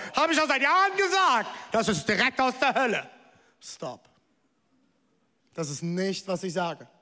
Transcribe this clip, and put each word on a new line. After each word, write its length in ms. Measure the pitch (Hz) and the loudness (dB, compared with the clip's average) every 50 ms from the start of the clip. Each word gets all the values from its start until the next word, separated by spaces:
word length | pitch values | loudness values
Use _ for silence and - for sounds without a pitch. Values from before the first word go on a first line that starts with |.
| - - - | -12 -4 0
Hab 140 | - 294 320 | 0 2 2
ich 80 | 330 285 | 4 2
doch 100 | 311 277 | 2 2
seit 140 | 285 269 | 2 2
Jahren 340 | 269 285 330 370 392 403 381 | 2 4 4 4 4 2 2
gesagt. 540 | 392 392 370 349 381 381 339 262 226 202 - - - - - | 0 0 2 2 4 4 4 4 2 0 -2 -8 -14 -10 -4
Das 160 | - 220 214 160 | -2 0 0 0
ist 180 | 208 156 - | 0 0 0
direkt 340 | - 214 190 226 254 - - | 0 0 2 0 0 2 0
aus 140 | 262 254 247 254 | 0 0 0 2
der 160 | 302 269 240 | 0 2 2
Hölle.“ 340 | 226 269 240 202 165 - - - - _ _ _ _ _ _ _ _ | 2 2 2 0 -2 -4 -8 -16 -20 _ _ _ _ _ _ _ _
Stop. 480 | - - - - - 135 120 - _ _ _ _ _ _ _ _ _ _ _ _ _ _ _ _ _ _ _ _ _ _ _ _ _ _ _ _ _ _ _ | -18 -16 -14 -12 -12 -12 -12 -14 _ _ _ _ _ _ _ _ _ _ _ _ _ _ _ _ _ _ _ _ _ _ _ _ _ _ _ _ _ _ _
Das 140 | - 165 143 | -8 -8 -8
ist 100 | 143 135 | -8 -8
nicht, 460 | 165 170 175 180 190 196 185 - - - | -6 -6 -4 -2 -2 -2 -4 -6 -6 -6
was 160 | 185 175 - | -6 -6 -6
ich 100 | 185 156 | -6 -4
sage. 340 | 185 175 170 156 - 120 120 _ _ | -4 -4 -4 -6 -10 -14 -20 _ _